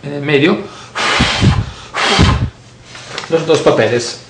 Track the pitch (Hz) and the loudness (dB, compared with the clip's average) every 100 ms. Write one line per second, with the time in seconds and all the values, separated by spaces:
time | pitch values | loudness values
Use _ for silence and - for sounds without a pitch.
0 | 139 143 143 147 160 208 - - - - | -8 -8 0 2 2 0 -6 -16 -14 -6
1 | - - - - - - - - - - | -4 0 0 2 2 2 -2 -10 -12 -4
2 | - - - - - - - - - - | 0 4 4 4 -2 -6 -20 -20 -20 -20
3 | - - - 160 156 156 - - 110 120 | -14 -14 -2 -2 2 4 4 4 2 0
4 | - - | -4 -12